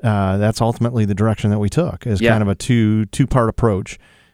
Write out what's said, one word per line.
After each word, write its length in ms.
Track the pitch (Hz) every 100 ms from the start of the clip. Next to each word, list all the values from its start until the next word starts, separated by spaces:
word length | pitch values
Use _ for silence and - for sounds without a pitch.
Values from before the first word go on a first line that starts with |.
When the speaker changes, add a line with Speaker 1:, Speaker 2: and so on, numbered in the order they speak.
Speaker 1:
uh, 340 | 123 104 95 95
that's 220 | 107 107
ultimately 440 | 117 117 120 123 104
the 80 |
direction 380 | 98 110 110 107
that 80 | 104
we 100 | 104
took, 380 | - 175 - 123
is 120 | 98
Speaker 2:
Yeah. 120 | 113
Speaker 1:
kind 100 | 113
of 60 | 107
a 60 | -
two, 500 | - 120 107 107 107
two-part 420 | - 135 131 113
approach. 500 | - 117 95 - - _ _ _